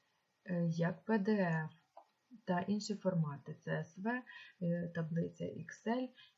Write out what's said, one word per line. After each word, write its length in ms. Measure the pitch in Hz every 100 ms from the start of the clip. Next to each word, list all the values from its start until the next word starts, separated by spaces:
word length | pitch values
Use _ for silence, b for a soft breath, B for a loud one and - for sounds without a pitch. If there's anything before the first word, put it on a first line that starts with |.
| _ _ _ _
е, 220 | - 175 170
як 380 | 160 170 -
П 140 | - 220
Д 140 | 196
Ф 380 | 208 175 160 156 - _ - - _ _ 247
та 160 | - 175
інші 340 | 180 208 208
формати, 600 | 196 185 170 147 143 -
Ц 300 | 160 - 160
С 140 | 160 -
В, 240 | 208 247 240 B B -
е, 300 | 170 175 170
таблиця 500 | 170 160 165 170 -
Excel, 640 | 170 - 165 - 220 247 254 B B